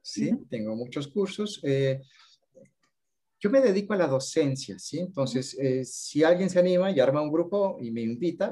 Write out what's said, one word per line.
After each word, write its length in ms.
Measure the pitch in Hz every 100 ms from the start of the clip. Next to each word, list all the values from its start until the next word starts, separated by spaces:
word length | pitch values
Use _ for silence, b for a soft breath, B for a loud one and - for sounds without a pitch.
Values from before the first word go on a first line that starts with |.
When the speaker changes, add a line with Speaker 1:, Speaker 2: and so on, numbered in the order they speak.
Speaker 1:
¿sí? 320 | - - 151
Speaker 2:
Ujú. 120 | - -
Speaker 1:
Tengo 260 | 117 107 113
muchos 320 | 123 147 139
cursos. 520 | 208 190 - 208 -
Eh, 380 | 143 135 135 135 b b b b _ _ - _ _ _ _ _ _ _
yo 100 | 202
me 120 | 269
dedico 320 | 254 190 202
a 40 | 208
la 100 | 160
docencia, 720 | 131 135 - 147 135 - 87
¿sí? 220 | - 151
Entonces, 540 | 180 160 131 131 131 -
Speaker 2:
Ujú. 100 | 135
Speaker 1:
eh, 200 | 131 127
si 380 | - - 143
alguien 260 | 156 175 190
se 100 | 185
anima 320 | 180 180 190
y 80 | 160
arma 220 | 123 143
un 100 | 151
grupo 460 | 160 170 202 196 139
y 120 | 123
me 100 | 113
invita, 500 | 113 120 175 175 202